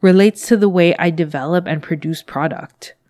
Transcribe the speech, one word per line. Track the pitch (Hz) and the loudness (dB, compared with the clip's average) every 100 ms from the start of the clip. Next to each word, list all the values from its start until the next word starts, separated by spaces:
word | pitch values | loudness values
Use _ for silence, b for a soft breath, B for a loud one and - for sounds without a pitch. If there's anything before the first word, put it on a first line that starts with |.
relates | 190 185 202 208 - | 4 6 4 0 0
to | 233 | 2
the | 202 | 2
way | 185 170 - | 2 2 2
I | 175 | -2
develop | 165 160 151 139 175 180 | -2 -4 -6 -2 -4 -2
and | 156 | -8
produce | - 160 156 160 | -6 -8 -6 -10
product. | - - 156 156 - _ - _ | -10 -6 -6 -6 -16 _ -20 _